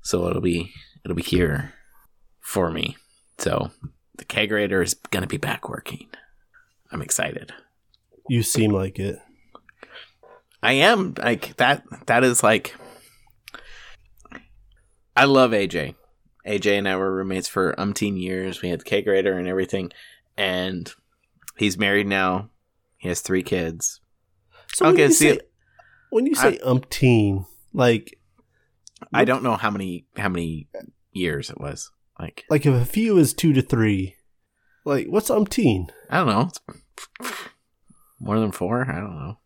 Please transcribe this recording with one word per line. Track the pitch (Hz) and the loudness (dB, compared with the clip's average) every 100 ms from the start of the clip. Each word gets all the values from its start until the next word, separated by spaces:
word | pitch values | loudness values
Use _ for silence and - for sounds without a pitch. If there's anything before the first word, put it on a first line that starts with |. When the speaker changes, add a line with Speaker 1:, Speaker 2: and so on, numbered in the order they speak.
Speaker 1:
So | - 92 87 | -2 -2 -2
it'll | 90 | -2
be, | 90 85 80 - - _ | -2 -2 -6 -14 -20 _
it'll | - | -8
be | 87 | -6
here | 87 90 85 71 - - _ _ _ _ _ _ | -2 0 0 -2 -6 -14 _ _ _ _ _ _
for | - 101 87 | -6 -2 -2
me. | 80 80 - _ _ _ - | -2 -6 -8 _ _ _ -6
So | - - - _ - _ _ - | -2 -2 -4 _ -20 _ _ -20
the | |
kegerator | - - 104 107 101 95 | -8 -2 0 0 0 0
is | 87 | 0
gonna | - - 101 82 | -4 -4 -4 -4
be | - | -4
back | - - - | -6 -6 -8
working. | - - - - - _ _ _ _ _ _ _ | -12 -12 -14 -16 -20 _ _ _ _ _ _ _
I'm | - | -10
excited. | - - - - - - _ _ _ _ _ _ - | -4 -2 -2 -6 -16 -20 _ _ _ _ _ _ -2
Speaker 2:
You | 120 | 0
seem | 110 - 107 | 0 2 2
like | 101 95 - | 2 -2 -4
it. | 98 - _ _ _ - _ _ - - - _ - - _ _ | -6 -8 _ _ _ -20 _ _ -20 -20 -20 _ -20 -20 _ _
Speaker 1:
I | 120 | 0
am. | 135 175 226 185 - | 4 4 4 0 -2
Like, | 120 117 - - | -2 -2 -4 0
that, | 127 143 - - - | 2 2 -4 -14 0
that | 120 | 4
is, | 127 117 | 4 4
like, | 107 110 - - - - _ _ _ _ - - - - - - _ - - - _ - _ _ _ _ _ - | 4 2 -2 -18 -20 -20 _ _ _ _ -20 -20 -20 -20 -20 -20 _ -20 -20 -20 _ -20 _ _ _ _ _ 2
I | |
love | 139 135 123 | 6 6 6
A | 110 95 | 4 0
J. | 85 73 - _ _ _ _ - | -2 -6 -10 _ _ _ _ -6
A | 101 | -2
J | 101 101 | 2 2
and | 101 | 2
I | 95 | 0
were | 95 | -2
roommates | 95 95 92 - | -2 -4 -4 -4
for | - 90 | -2 -2
umpteen | - 101 95 104 95 | 0 -4 -2 -2 -2
years. | 92 92 95 90 | -4 -4 -6 -6
We | 90 | -6
had | 85 | -6
the | |
kegerator | - 104 104 98 98 92 | -2 -2 2 2 2 -2
and | 90 | -2
everything. | 95 92 98 90 - - - _ - | -2 -2 -4 -6 -12 -20 -20 _ -6
And | 98 92 92 92 82 - _ _ _ _ - - | -2 -2 -4 -6 -10 -16 _ _ _ _ -20 -2
he's | 104 87 | -2 2
married | 101 101 101 | 2 2 2
now. | 98 92 92 107 _ _ _ _ _ | 0 0 -2 -6 _ _ _ _ _
He | 90 | -6
has | 87 | -6
three | - 92 | -2 -2
kids. | 90 95 82 82 - - _ _ _ _ _ _ - | 0 -2 -2 -4 -6 -8 _ _ _ _ _ _ -10
Speaker 2:
So | - 160 | 2 4
when | |
Speaker 1:
Okay, | 185 | 6
Speaker 2:
you | 147 | 6
Speaker 1:
see, | - 151 | 6 4
Speaker 2:
say, | - - _ _ _ _ _ _ | 4 -2 _ _ _ _ _ _
when | 226 262 | 0 2
you | 294 | 4
Speaker 1:
I | 131 | 2
Speaker 2:
say | - | 2
umpteen, | 127 127 - - 131 117 104 98 92 _ _ | 0 0 0 2 4 6 4 0 -6 _ _
like, | 185 123 113 - - _ _ _ _ _ _ - _ - | 2 2 2 -2 -20 _ _ _ _ _ _ -20 _ -4
Speaker 1:
I | 117 | 0
Speaker 2:
what | 123 | 2
Speaker 1:
don't | 127 | 2
know | 127 110 | 0 -2
how | 110 | -2
many, | 101 95 87 _ - | -4 -6 -10 _ -6
how | 101 | -4
many | 90 82 80 71 95 - _ _ | -2 -4 -8 -12 -18 -18 _ _
years | 95 87 73 - | -4 -4 -4 -8
it | - | -12
was. | - - - _ _ _ | -12 -12 -16 _ _ _
Like, | 82 - - | -14 -14 -2
Speaker 2:
Like, | 151 143 | 2 4
if | |
a | 127 | 2
few | 123 - 226 196 | 2 0 4 4
is | 147 | 4
two | - 165 | 2 2
to | 135 | 2
three, | - 123 110 101 95 _ _ _ _ _ _ _ | 2 0 2 0 -4 _ _ _ _ _ _ _
like, | - 139 - | -2 -2 0
what's | 196 214 | -2 0
umpteen? | 220 208 - 180 95 85 - - | 0 0 2 2 2 -4 -14 -4
Speaker 1:
I | 160 | 0
don't | 151 | 2
know. | 101 175 - - - _ - - - | 2 0 -4 -20 -20 _ -20 -20 -14
It's | - - - _ _ _ _ _ _ _ | -12 -12 -16 _ _ _ _ _ _ _
more | - 107 | -2 0
than | 110 | 0
four? | - 90 120 127 | -2 -2 -2 -2
I | 85 | -4
don't | 101 165 | -8 -10
know. | 139 98 | -12 -14